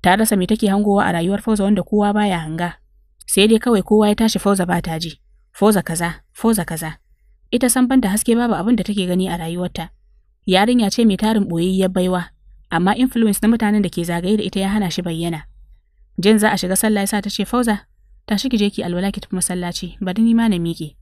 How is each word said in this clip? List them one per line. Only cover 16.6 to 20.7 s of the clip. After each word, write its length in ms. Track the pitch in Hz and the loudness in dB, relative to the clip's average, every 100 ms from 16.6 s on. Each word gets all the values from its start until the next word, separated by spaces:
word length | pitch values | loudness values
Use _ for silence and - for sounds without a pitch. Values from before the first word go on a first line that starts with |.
| 180 190 | -2 0
sallah 240 | 220 208 | 2 0
ya 60 | 196 | 0
sa 140 | 208 | -2
ta 80 | 196 | -4
ce, 160 | - 196 | -6 -2
"Fauza, 380 | 240 233 202 _ _ _ - - | 0 0 -2 _ _ _ -20 -4
tashi 200 | 202 262 | -4 0
ki 80 | 240 | 0
je 120 | 202 | 0
ki 140 | - 175 | -2 -6
alwala 240 | 175 196 | -4 -4
ki 100 | 202 - | -6 -8
tafi 80 | 185 | -6
masallaci, 600 | - 180 175 170 180 - | -4 -4 -6 -8 -10 -8
bari 200 | 185 185 | -6 0
ni 120 | 226 | 4
ma 120 | 226 226 | 4 2
na 100 | 180 | 0
miƙe." 320 | 170 | -2